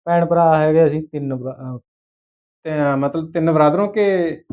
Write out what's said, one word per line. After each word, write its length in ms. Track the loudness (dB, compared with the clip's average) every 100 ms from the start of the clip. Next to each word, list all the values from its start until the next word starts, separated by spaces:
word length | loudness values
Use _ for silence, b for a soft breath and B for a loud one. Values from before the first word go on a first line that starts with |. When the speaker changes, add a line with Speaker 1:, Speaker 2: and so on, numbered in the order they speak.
| -2
Speaker 1:
ਭੈਣ 200 | 0 2
ਭਰਾ 320 | 2 4 4
ਹੈਗੇ 280 | 2 4 2
ਅਸੀਂ 180 | 0 -6
ਤਿੰਨ 240 | -8 -6 -8
ਭਰਾ, 160 | -10
ਅਹ, 280 | -12 -12 -14 _ _ _ _ _ _ _ _
Speaker 2:
ਤੇ, 80 | -8
ਅਹ, 240 | -2 -2 0
ਮਤਲਬ 340 | -2 -4 -4
ਤਿੰਨ 200 | -2 0
ਬ੍ਰਦਰ 280 | 4 2 2
ਹੋ 80 | -2
ਕਿ? 560 | 0 0 0 -2 -6 -14